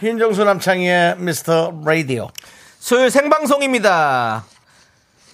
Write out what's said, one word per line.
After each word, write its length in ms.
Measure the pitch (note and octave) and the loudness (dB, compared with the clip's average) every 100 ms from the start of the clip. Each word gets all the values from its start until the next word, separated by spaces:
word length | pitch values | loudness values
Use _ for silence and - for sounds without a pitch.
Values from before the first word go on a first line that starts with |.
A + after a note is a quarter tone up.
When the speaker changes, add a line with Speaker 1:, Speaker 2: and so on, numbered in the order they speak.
Speaker 1:
윤정수 420 | A3 A3+ A3+ G3+ | -4 0 0 2
남창희의 720 | G#3 F#3+ F#3+ F#3 F3+ F3 F3 F3+ | 0 0 0 0 0 2 0 -2
미스터 600 | F3+ C#3+ - E3 E3 E3 D3+ | -4 -4 -2 0 0 -4 -2
라디오. 420 | D#3+ C3+ A#2+ F#2+ - - - - _ | 0 -2 -6 -8 -14 -20 -20 -20 _
Speaker 2:
수요일 320 | - B3 B3+ | -2 2 4
생방송입니다. 1300 | C#4 D4 D#4 C#4+ C#4+ C4+ B3 G3+ E3+ D3 B2+ A#2 A2 - _ _ _ _ _ _ _ _ | 2 2 2 2 0 0 0 2 2 2 0 -2 -4 -10 _ _ _ _ _ _ _ _